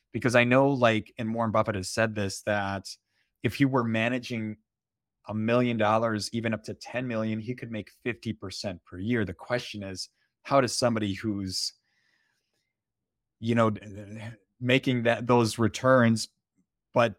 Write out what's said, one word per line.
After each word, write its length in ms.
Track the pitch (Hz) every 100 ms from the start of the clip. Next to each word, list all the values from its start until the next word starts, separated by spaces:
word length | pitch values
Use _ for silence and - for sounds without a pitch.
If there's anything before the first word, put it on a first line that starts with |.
| _
Because 220 | 117 123
I 100 | 123
know, 260 | 120 127 139
like, 420 | 139 120 110 107 -
and 160 | 110
Warren 160 | 113 113
Buffett 240 | 110 110
has 160 | 104 90
said 240 | - 113
this, 260 | 107 98 -
that 460 | - 104 98 98 - - _ _ _ _
if 140 | 120 -
he 100 | 139
were 180 | 131
managing 720 | 117 113 117 127 127 120 110 107 _ _ _ _ _ _ -
a 60 |
million 420 | 107 110 120 123 117
dollars, 540 | 104 110 117 107 101
even 220 | 117 117
up 80 | 110
to 100 | -
ten 340 | 101 - 120 127
million, 320 | 113 110 110
he 160 | 107
could 160 | 127 117
make 200 | 110 - _
fifty 300 | 123 113 113
percent 500 | 107 98 - 104 87 _
per 120 | 90
year. 280 | 104 120 95
The 80 |
question 480 | 87 - 123 - 107
is, 260 | 95 92 - _ _ _
how 180 | - 139
does 100 | 123
somebody 400 | - 123 113 104
who's, 640 | 95 113 101 95 - - - _ _ _ _ _ _ _ _ _ _ _ _ _ _ _ -
you 140 | 113
know, 140 | 117 110
d-, 140 | 104 107 101 101 110 107 117 _ -
making 440 | 123 131 135 123
that, 240 | 127 147 123
those 320 | 123 113 -
returns, 680 | 110 - 131 131 117 110 - _ _ _ _ _ _
but 220 | 127 117